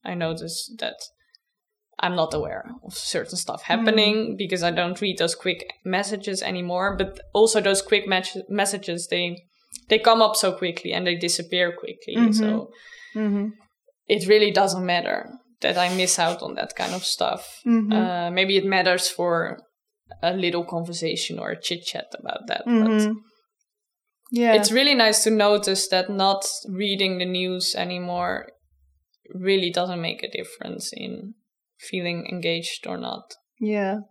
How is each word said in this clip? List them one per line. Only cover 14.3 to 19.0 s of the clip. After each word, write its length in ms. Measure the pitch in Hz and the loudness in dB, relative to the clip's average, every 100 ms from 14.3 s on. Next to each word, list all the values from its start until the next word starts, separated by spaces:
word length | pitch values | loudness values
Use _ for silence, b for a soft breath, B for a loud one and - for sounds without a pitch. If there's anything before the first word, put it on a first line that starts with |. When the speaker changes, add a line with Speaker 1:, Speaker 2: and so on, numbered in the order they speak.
| 214 208 | 6 6
Speaker 1:
doesn't 340 | 190 196 185 | 4 2 0
matter 460 | 180 175 50 50 - - _ _ | 0 0 0 -4 -6 -16 _ _
that 160 | - 180 | -2 0
I 100 | 180 | 0
miss 240 | 185 180 180 | 0 0 2
out 240 | 170 - | 0 0
on 120 | - - | -8 -6
that 200 | - - | -8 -4
kind 180 | 185 | -4
of 80 | 180 | -4
stuff. 560 | - - - 185 - - 247 | -4 -2 0 -2 -8 -6 2
Speaker 2:
Mm-hmm. 260 | 226 208 | 2 4
Speaker 1:
Uh, 380 | 214 185 175 175 | 2 2 0 -2
maybe 260 | 180 190 196 | 0 2 2
it 80 | 196 | 4
matters 420 | 190 180 180 | 2 4 2